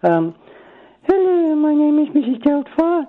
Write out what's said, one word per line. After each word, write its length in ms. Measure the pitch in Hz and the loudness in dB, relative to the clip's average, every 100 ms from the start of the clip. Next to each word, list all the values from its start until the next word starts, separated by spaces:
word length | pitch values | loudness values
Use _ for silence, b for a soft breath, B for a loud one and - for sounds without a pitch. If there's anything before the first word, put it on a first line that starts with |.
Um, 320 | 180 170 165 165 B B B B B B | 0 0 -2 -8 B B B B B B
Hello, 520 | - 381 370 359 320 311 | -2 0 2 2 0 0
my 180 | 302 | 0
name 240 | 294 294 294 | 2 2 2
is 100 | 302 | 0
Missus 280 | 294 240 240 | -2 -2 -2
Doubtfire. 640 | 285 285 269 - 330 349 | -2 -2 -4 -2 0 -2